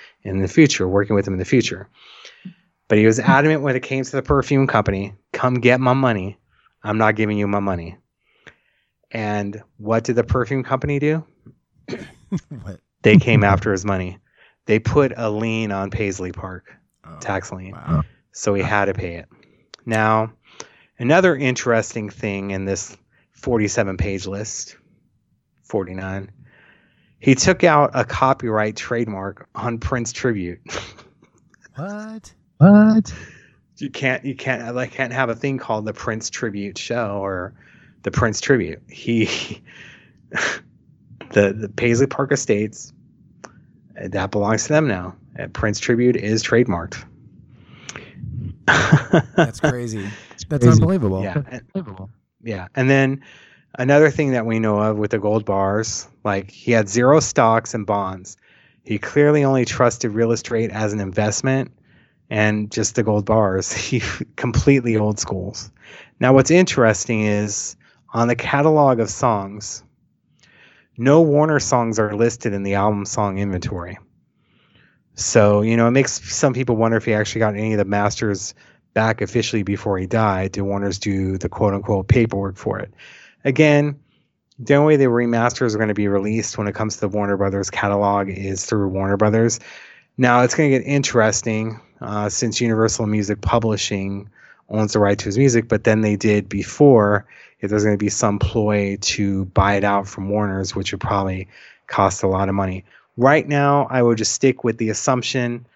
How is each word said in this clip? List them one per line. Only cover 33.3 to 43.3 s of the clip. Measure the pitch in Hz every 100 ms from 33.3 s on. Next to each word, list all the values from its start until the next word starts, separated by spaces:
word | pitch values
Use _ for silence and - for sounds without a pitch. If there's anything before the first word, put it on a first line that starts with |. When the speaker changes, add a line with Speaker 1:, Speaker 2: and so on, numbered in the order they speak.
| - _ _ _ -
Speaker 1:
You | 143
can't, | - 135 123 139
you | 123
can't, | 135 123 117 123
I | 123
can't | - 127
have | 123 123
a | 117
thing | 139 131
called | - 107 107
the |
Prince | - - 110 -
Tribute | - 117 101 101 92
Show | - 120 107 101
or | 98 92 92 - _ _ _ _
the | 98
Prince | - 113 98
Tribute. | - 127 85 - -
He, | - - 117 104 - - - - - - - _ _ _
<laughs> | - - - - _ _ _ _ - -
the, | - 98
the | 107 104 -
Paisley | 120 113 104
Park | - 135
Estates, | 139 - 104 107 - - - _ _ _